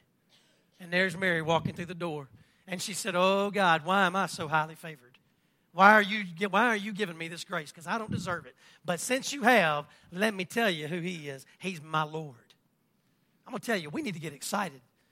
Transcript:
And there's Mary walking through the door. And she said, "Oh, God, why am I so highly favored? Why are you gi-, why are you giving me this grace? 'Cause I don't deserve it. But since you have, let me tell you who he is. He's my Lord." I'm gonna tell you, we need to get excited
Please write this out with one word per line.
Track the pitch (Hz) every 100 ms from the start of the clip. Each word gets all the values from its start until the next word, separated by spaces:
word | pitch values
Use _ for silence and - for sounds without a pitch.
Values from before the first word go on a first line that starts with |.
| _ _ _ _ _ _ _ _
And | 175
there's | 175 190 170
Mary | 190 170
walking | 160 165 160
through | 165 170
the |
door. | 175 175 151 135 - _ _ -
And | 180
she | -
said, | 180 214
"Oh, | 180 185 196 202
God, | 196 185 160
why | 151 196 185
am | 190
I | 180
so | - 156
highly | 156 156
favored? | 160 165 156 123 _ _ _ _ _ _
Why | 170 196
are | 214
you | 202 214
gi-, | 190 165 202
why | 190 240
are | 214
you | 202
giving | 196 190 165
me | 165
this | 165
grace? | - 175 147
'Cause | - 165
I | 226
don't | 214
deserve | - 175 170 123
it. | - - -
But | 156 175
since | - 254 -
you | 285
have, | 247 240 165 147 151 - -
let | 175 220
me | 196
tell | 180 233 226
you | 165 151
who | 175
he | 175 175 143
is. | 135 - -
He's | 180 170
my | 156 156
Lord." | 151 156 151 117 _ _ _ _ _ _ _ _ _ _ -
I'm |
gonna | 240
tell | - 208
you, | 151
we | 151
need | 285
to | 170
get | 156
excited | 143 - 202 180 135 _ _ _